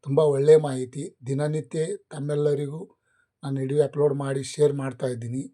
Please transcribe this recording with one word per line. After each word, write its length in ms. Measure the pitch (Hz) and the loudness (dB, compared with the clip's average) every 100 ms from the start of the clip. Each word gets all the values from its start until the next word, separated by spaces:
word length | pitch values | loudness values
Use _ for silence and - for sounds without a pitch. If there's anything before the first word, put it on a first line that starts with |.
| 143 | 0
ತುಂಬ 140 | 143 151 | 2 2
ಒಳ್ಳೆಯ 320 | 139 143 156 | 2 8 6
ಮಾಹಿತಿ 440 | 151 131 127 147 156 _ 120 | 6 -4 -6 -8 -12 _ -6
ದಿನನಿತ್ಯ 580 | 139 147 156 135 165 165 202 _ | -4 -2 -4 -6 -4 -4 -6 _
ತಮ್ಮೆಲ್ಲರಿಗೂ 720 | 151 143 147 147 143 147 156 196 _ _ _ _ _ | -10 -4 0 0 0 -4 -8 -14 _ _ _ _ _
ನಾನು 140 | 139 135 | -8 -6
ವಿಡಿಯೋ 220 | 135 147 | -2 2
ಅಪ್ಲೋಡ್ 300 | 139 147 147 | 2 2 0
ಮಾಡಿ 280 | 139 139 139 | 0 -2 -4
ಶೇರ್ 320 | 131 - 147 | -6 2 2
ಮಾಡ್ತಾ 320 | 143 135 120 135 | 2 -6 -4 -6
ಇದ್ದೀನಿ. 360 | 120 117 127 - | -6 -6 -6 -8